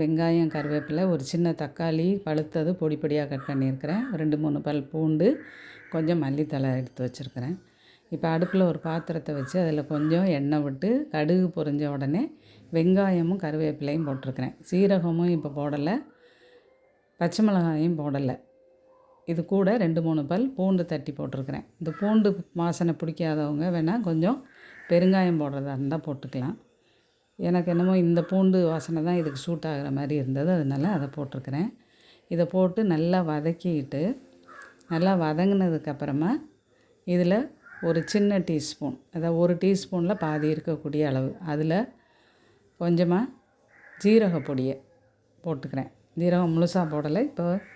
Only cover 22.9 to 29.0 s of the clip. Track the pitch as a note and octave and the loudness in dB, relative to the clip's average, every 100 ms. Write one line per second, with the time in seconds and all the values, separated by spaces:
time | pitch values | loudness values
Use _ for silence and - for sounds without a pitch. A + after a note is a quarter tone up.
22.9 | D#3+ E3 D#3+ E3 D#3 D3 D3 F3 F3 D#3+ | -2 -4 -4 -2 -2 -2 -2 -2 0 0
23.9 | A3+ F#3+ D#3+ E3 C#4 - - - - - | 0 0 0 0 0 -6 -20 -20 -16 0
24.9 | E3+ F#3 F#3+ F3+ E3 D3 C#3 C#3 C3+ C#3 | 2 4 4 4 2 -2 -4 -6 -4 -4
25.9 | D#3+ D3+ C3+ B2+ C3 B2+ A3+ _ _ _ | -4 -6 -8 -8 -6 -6 -8 _ _ _
26.9 | _ _ _ _ - F3+ F3 E3+ E3+ F3+ | _ _ _ _ -6 0 0 2 2 4
27.9 | F#3 E3+ E3+ E3+ F#3+ F#3+ F#3 E3+ D#3+ D3 | 4 4 4 2 4 4 6 4 0 -2
28.9 | D#3+ | -2